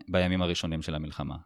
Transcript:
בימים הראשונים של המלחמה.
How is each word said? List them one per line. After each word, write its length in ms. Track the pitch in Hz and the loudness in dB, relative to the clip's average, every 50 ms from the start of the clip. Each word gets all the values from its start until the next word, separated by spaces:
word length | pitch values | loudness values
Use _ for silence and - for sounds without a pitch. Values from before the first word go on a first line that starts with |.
| - - | -2 0
בימים 340 | 85 92 90 90 92 90 | 2 4 4 4 4 4
הראשונים 400 | 90 85 87 - - 85 80 80 | 2 2 0 0 0 -2 -2 -2
של 120 | 78 - 78 | -4 -4 -4
המלחמה. 420 | 76 78 73 73 - 71 69 69 78 - | -4 -4 -6 -6 -6 -6 -6 -6 -10 -12